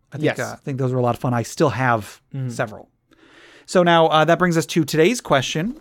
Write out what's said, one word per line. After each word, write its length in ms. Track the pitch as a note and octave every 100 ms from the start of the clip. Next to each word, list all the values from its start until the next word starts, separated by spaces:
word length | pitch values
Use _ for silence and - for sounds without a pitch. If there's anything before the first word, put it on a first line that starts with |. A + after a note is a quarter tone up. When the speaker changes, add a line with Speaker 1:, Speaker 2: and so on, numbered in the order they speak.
| _
Speaker 1:
I 60 | C3+
think, 80 | D3
Speaker 2:
Yes. 140 | A2+
Speaker 1:
uh, 120 | A2+
I 20 | A#2+
think 200 | - C3
those 120 | C3
were 80 | B2+
a 20 |
lot 140 | B2 A#2
of 60 |
fun. 120 | C3+
I 100 | A#2+
still 260 | A2+ - D#3
have 520 | A#2 B2+ A#2 G#2 - _
Speaker 2:
Mm-hmm. 160 | C#3 B2+
Speaker 1:
several. 400 | A#2 A#2+ G2+ - _ _ _ _ _ - - _
So 180 | F#3
now, 240 | F3 E3+ D#3+
uh, 180 | D3+ D#3
that 120 | D#3+
brings 200 | F3+ E3
us 80 | D#3
to 160 | - D3
today's 340 | D#3 E3 A#3+
question. 580 | - C#3+ B2 D#3 F#3+ C#4